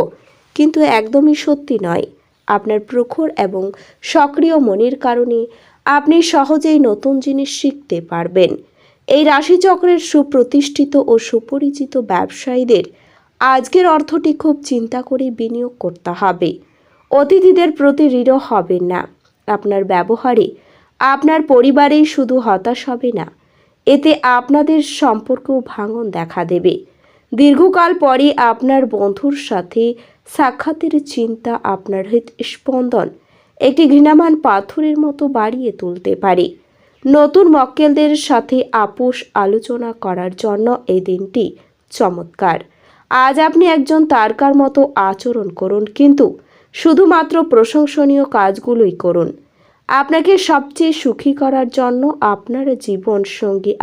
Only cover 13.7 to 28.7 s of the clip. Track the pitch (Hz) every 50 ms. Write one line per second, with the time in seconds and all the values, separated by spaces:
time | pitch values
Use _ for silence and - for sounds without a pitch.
13.7 | - 370 359 349 311 311 302 311 311 330 - 320 294 - - 311 285 285 285 -
14.7 | 269 240 226 226 - 247 254 - 269 254 262 262 226 220 226 226 233 233 247 247
15.7 | 247 - - 175 170 - - 175 175 - 202 190 180 175 180 160 - - _ _
16.7 | _ _ _ _ _ _ _ - - 277 285 277 381 381 370 370 370 370 349 330
17.7 | 311 - 277 285 277 285 302 285 254 247 240 262 262 269 277 - 233 202 175 -
18.7 | 185 180 180 175 180 175 - - _ _ _ _ _ _ - - 208 202 202 202
19.7 | 196 196 196 185 190 175 175 - 226 - - 254 240 226 185 - - - _ _
20.7 | _ _ _ _ _ - - 262 269 277 294 311 311 320 311 311 269 247 247 269
21.7 | 269 285 285 285 302 302 302 302 - - 262 226 254 254 226 220 196 190 190 233
22.7 | 247 - - 285 247 240 262 247 226 185 160 165 _ _ _ _ _ _ _ _
23.7 | _ _ - - 277 277 285 311 294 294 - - - - 370 - 285 294 294 311
24.7 | 320 311 294 - - - 302 262 233 220 214 - 254 254 - - 269 262 240 -
25.7 | - - 208 208 220 233 233 208 180 175 165 165 - 185 175 170 180 175 - 175
26.7 | 156 - - _ _ _ _ _ _ _ _ - 247 220 285 294 285 277 349 381
27.7 | 381 359 339 339 359 359 302 277 254 262 285 294 285 277 247 233 226 - 262 262